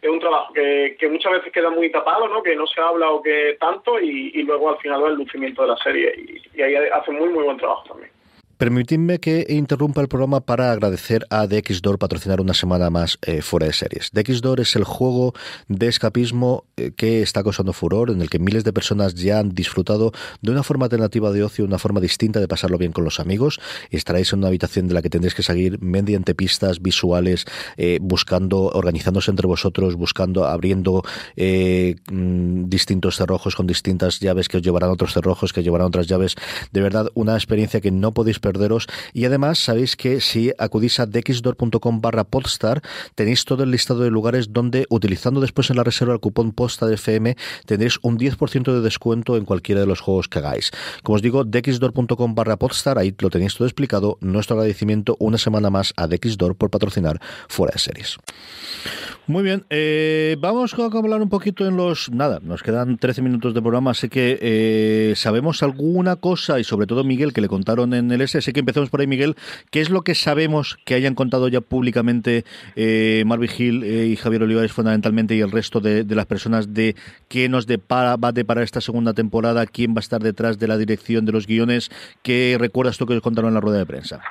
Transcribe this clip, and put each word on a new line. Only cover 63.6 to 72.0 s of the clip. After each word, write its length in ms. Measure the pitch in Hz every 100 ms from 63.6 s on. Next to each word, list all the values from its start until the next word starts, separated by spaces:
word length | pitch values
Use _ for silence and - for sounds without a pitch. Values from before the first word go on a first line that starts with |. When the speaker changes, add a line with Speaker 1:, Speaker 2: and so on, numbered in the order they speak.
Speaker 2:
programa, 300 | 113 117 131
así 180 | 120 120
que, 300 | 135 123 123
eh, 720 | 117 110 110 110 110 110 110 101
¿sabemos 460 | 117 110 147 156
alguna 540 | 139 135 147 180 180 180
cosa? 420 | 180 185 - 143
Y 60 |
sobre 220 | 113 107 101
todo 180 | 117
Miguel, 300 | 135 127 147
que 80 | 117
le 60 | 101
contaron 440 | 95 95 117 123
en 180 | 123 120
el 120 | 123
ese, 160 | 135 160
así 160 | 135
que 60 | 135
empecemos 280 | 131 131 139
por 120 | 143
ahí, 60 | 139
Miguel. 280 | 135 143 156 - - -
¿Qué 120 | 151
es 80 | 156
lo 100 | 185
que 140 | 170
sabemos 640 | 165 - 147 160 151 139 - -
que 80 |
hayan 200 | 127 135
contado 340 | 127 131 127 127
ya 120 | 123
públicamente, 840 | 117 131 123 120